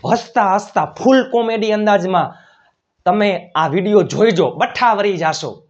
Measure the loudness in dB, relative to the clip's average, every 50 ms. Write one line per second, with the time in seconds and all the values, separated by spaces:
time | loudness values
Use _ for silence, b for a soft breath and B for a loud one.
0 | -2 -2 -2 -2 -4 -4 _ 0 0 2 0 -2 -4 -4 -4 -4 -4 -4 -8 0
1 | 2 4 4 4 2 0 -2 -2 -2 -2 -4 -4 -2 -2 -2 0 2 2 2 2
2 | 0 0 0 0 -2 -2 B B B B B B B B B B _ _ _ _
3 | _ 0 0 2 0 0 0 -4 -8 -6 _ -2 -2 0 -2 -2 0 4 4 2
4 | 2 2 0 2 2 2 2 2 0 -2 0 -2 -4 -4 -2 0 0 0 2 2
5 | 0 -2 -2 -2 -2 -4 -4 -4 -8 -10 -12 -14 _